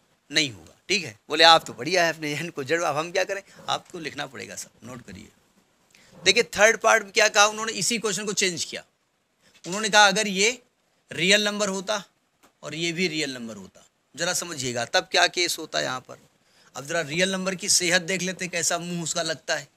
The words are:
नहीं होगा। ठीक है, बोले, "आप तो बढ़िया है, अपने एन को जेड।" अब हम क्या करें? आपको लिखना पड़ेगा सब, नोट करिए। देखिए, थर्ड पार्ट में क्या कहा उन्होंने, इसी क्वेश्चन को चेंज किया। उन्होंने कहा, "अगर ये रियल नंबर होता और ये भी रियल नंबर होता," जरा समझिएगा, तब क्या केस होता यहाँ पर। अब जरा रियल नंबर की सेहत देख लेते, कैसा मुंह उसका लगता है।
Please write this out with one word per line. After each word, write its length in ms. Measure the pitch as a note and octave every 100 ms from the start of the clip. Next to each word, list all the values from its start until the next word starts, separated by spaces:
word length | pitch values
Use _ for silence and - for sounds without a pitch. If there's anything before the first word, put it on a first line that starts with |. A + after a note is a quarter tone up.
| _ _ -
नहीं 180 | D#3 C#3+
होगा। 280 | G2 D#2 _ -
ठीक 160 | G3
है, 140 | C#3+ G#2+ -
बोले, 160 | D#3
"आप 200 | E3 E3 -
तो 60 |
बढ़िया 320 | G#2 C#3 F3+
है, 80 | E3+
अपने 200 | D#3 D3+
एन 160 | D3 E3+
को 140 | D3
जेड।" 180 | C3 E3
अब 140 | E3+ C#3+
हम 160 | F3
क्या 120 | F#3
करें? 180 | F#3 G3 - - -
आपको 300 | D3 - F3+
लिखना 280 | D3 B2 C#3+
पड़ेगा 300 | A2 G#2 F#2
सब, 140 | - _
नोट 180 | A#2 B2
करिए। 260 | G#2+ F#2 E2+ _ _ _ _ _ _ _ _ -
देखिए, 180 | F3 A3
थर्ड 340 | - F#3+ G#3+ G#3+
पार्ट 260 | A3 A3
में 100 | G3
क्या 160 | A3 G#3+
कहा 180 | G#3+ G#3+
उन्होंने, 260 | G#3+ A3
इसी 260 | G#3 E3+ A#3
क्वेश्चन 280 | G#3+ F#3 G#3
को 60 |
चेंज 320 | F#3+ F#3+ D#3
किया। 200 | - G#2 - _ _ _ _ _ _ _ E3
उन्होंने 220 | G3 G#3+
कहा, 180 | G#3 G3+
"अगर 220 | G3 G#3
ये 340 | F#3 A3 B3+ _ _ _ _ -
रियल 320 | C3 F3+ G#3+
नंबर 240 | G#3 G#3 G#3
होता 360 | F#3+ F#3+ G#3 - _ _ _ _ _
और 120 | D3
ये 180 | D3+ E3+
भी 160 | E3 F3+
रियल 260 | D#3 C#3+
नंबर 220 | B2+ A2+ G#2
होता," 300 | F#2 - _ _ _ D3
जरा 160 | E3+
समझिएगा, 520 | E3+ F3 D3+ C3 A#2+
तब 160 | A#2 F#3
क्या 260 | F3 F3+ F3
केस 320 | F#3 E3+ -
होता 220 | D#3 D3+
यहाँ 200 | C#3 B2+
पर। 160 | - A#2+ _ _ _ _ _ -
अब 80 |
जरा 160 | C#3+ E3+
रियल 320 | C#3+ E3 F#3+
नंबर 220 | F#3 F#3
की 140 | F#3 G3+
सेहत 340 | - F3 F3+
देख 200 | E3+ F#3
लेते, 260 | F#3 F3+ F3+
कैसा 300 | E3+ D#3+ F3
मुंह 240 | F3 F3
उसका 200 | D#3 E3+
लगता 340 | D#3+ D#3 - D#3
है। 120 | C#3